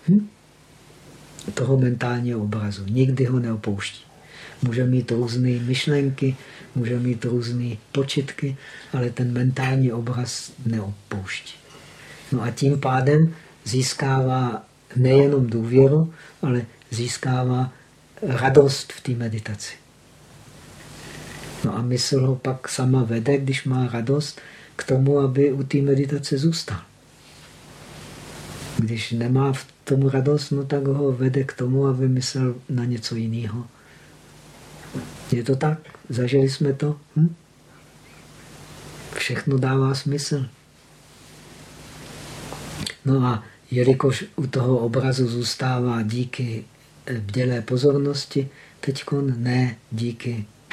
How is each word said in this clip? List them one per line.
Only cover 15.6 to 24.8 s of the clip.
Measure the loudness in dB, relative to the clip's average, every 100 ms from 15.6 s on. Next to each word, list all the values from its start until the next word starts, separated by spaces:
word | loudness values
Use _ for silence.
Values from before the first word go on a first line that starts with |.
| 4 6 8 6 2 -2 -20 -6
ale | 0 0 -2 -12 -12
získává | -6 -6 -4 -2 0 2 0 0 -6 -20 _ _ -8
radost | -4 0 6 8 8 6 -8
v | -12
té | -6
meditaci. | -4 -4 -6 -6 -10 -10 -16 _ -20 -20 -20 -20 -20 -20 -20 -20 -20 -20 -18 -16 -16 -16 -14 -14 -6
No | -4 -2
a |
mysl | -2 0 2 2 2
ho | 0
pak | -2 -6 -6
sama | -2 4 4
vede, | 4 0 2 2
když | 2 -2
má | 0 0 0
radost, | -2 0 0 -2 -8 -18 -20 -20
k | -10